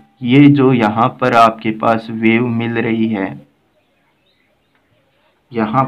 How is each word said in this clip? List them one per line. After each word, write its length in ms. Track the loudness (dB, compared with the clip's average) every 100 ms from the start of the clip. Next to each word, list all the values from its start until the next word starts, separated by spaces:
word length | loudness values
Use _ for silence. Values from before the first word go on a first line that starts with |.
| _ -10
ये 240 | 0 4 6
जो 220 | 4 2
यहाँ 340 | 2 0 0 -2 -2
पर 140 | 0 4
आपके 360 | 2 2 -8 -4
पास 300 | -2 -2 -4
wave 340 | -4 0 0 -2
मिल 280 | -4 -6 -4
रही 300 | -4 -2 -4
है, 180 | -4 -6 -10 -20 _ _ _ _ _ _ _ _ _ _ _ _ _ _ _ _ _ _ _ _
यहाँ 320 | -6 -4 -2